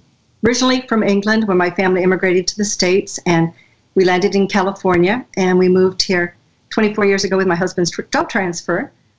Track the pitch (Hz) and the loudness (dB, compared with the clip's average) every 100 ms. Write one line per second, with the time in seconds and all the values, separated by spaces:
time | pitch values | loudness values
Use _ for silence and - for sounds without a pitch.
0 | _ _ _ _ 220 247 254 254 - 226 | _ _ _ _ -2 2 2 0 0 -2
1 | 208 202 202 220 214 180 175 175 190 185 | 2 0 2 0 2 0 0 0 0 2
2 | 185 185 185 185 185 - 208 - 180 190 | 2 2 2 0 -2 -4 -6 -2 0 0
3 | - - 185 165 165 - _ _ _ 196 | -2 -6 0 2 0 -4 _ _ _ 0
4 | 180 180 196 196 196 202 185 196 190 175 | 2 2 0 0 0 0 -2 -2 0 2
5 | 180 247 - - 185 185 185 185 185 185 | 2 0 -6 -2 0 2 4 4 2 0
6 | - 180 175 - _ _ _ - 214 214 | -2 -2 -4 -8 _ _ _ -2 0 0
7 | 202 196 196 190 185 170 180 - 170 - | 0 0 -2 -2 0 0 -2 -2 -4 -4
8 | - 269 - 220 185 170 - 175 277 _ | -4 -4 -2 -4 -4 -6 -4 -4 -6 _
9 | _ | _